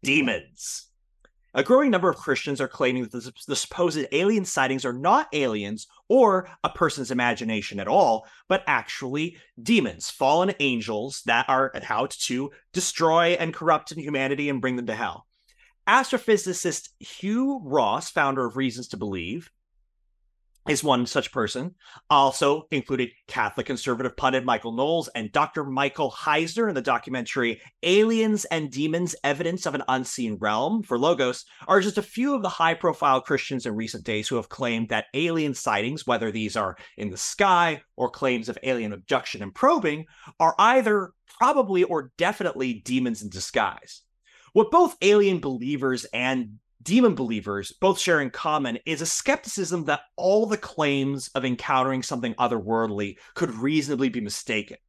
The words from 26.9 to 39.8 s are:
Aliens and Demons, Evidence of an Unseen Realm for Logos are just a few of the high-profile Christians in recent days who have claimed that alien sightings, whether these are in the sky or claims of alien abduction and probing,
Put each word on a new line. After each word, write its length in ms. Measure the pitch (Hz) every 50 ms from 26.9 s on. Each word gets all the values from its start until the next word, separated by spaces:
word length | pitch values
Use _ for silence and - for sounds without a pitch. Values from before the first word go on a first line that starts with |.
| 127 120 - - 127 127 120 - - 139 123 117 113 - - - _ _ -
Aliens 600 | 170 180 202 214 226 226 226 220 214 214 208 -
and 260 | - - 165 156 139
Demons, 440 | 127 131 147 156 156 170 180 175 - - _
Evidence 440 | 143 147 139 165 165 170 180 - 170
of 80 | 139
an 80 | 139 - -
Unseen 500 | 127 131 127 117 - - 123 113 107 92
Realm 420 | 104 107 104 110 127 156 208 226
for 160 | 202 - 127 120
Logos 480 | 127 160 170 - 135 123 127 - - _ - - - -
are 140 | 190 196
just 180 | 185 208 196 214
a 20 |
few 320 | 202 - - 226 247 285 285
of 80 | 262
the 80 | 202 180
high-profile 720 | - - 165 165 165 160 - 175 147 - - 147 131 131
Christians 460 | 127 - 151 131 - - 135 127 - 123
in 80 | 107
recent 280 | 107 113 113 - 113 95
days 220 | - 110 107 107 -
who 100 | 131 117
have 120 | 107 -
claimed 400 | - - 139 120 113 113 113 107
that 160 | 120 107 - - -
alien 400 | 135 160 170 165 165 156 147 131
sightings, 540 | - - 127 107 101 104 120 143 151 - -
whether 240 | 123 110 113 113
these 260 | 101 110 110 104 92 113
are 180 | 104 95 92 - - - _ -
in 140 | 104 104
the 60 | 90 90
sky 680 | - - - - 202 196 185 175 170 165 156 143 _ _ _
or 140 | - 127 120
claims 400 | - - - 131 123 120 113 113
of 80 | 117 - -
alien 280 | 131 131 120 113 104
abduction 520 | 104 98 92 _ 139 127 123 - - 104 101
and 100 | 98 -
probing, 540 | - - 269 339 320